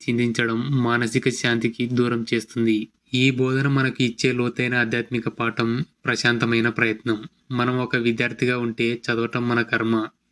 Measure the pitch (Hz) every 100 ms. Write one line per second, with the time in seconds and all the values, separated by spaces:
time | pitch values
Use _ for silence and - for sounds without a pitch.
0 | - 120 120 117 117 113 131 139 120 120
1 | 120 123 135 117 123 117 117 117 120 123
2 | 120 117 113 117 110 - 113 107 110 _
3 | _ 127 131 127 131 131 139 139 131 123
4 | 127 113 131 123 123 117 123 123 117 120
5 | 117 123 110 - 117 107 117 117 147 _
6 | - 120 - 120 117 117 113 113 117 110
7 | - 107 107 _ _ 127 123 127 123 127
8 | 117 113 120 117 123 123 120 113 117 117
9 | - 117 117 123 120 120 117 113 113 113
10 | 113 _ _